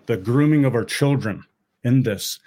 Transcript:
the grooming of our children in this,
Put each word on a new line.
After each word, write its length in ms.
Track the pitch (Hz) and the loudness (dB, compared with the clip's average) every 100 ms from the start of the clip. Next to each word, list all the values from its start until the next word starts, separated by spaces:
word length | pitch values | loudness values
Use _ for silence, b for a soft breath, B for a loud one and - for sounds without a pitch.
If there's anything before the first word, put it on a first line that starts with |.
| - | -6
the 100 | 110 | -4
grooming 480 | 95 131 147 151 | 0 2 4 4
of 100 | 135 | 2
our 100 | 117 | 0
children 600 | 104 - 143 139 113 90 - _ _ _ | -2 -2 0 0 -2 -8 -12 _ _ _
in 180 | 123 131 | 0 2
this, 360 | 113 98 - - | 2 -4 -8 -12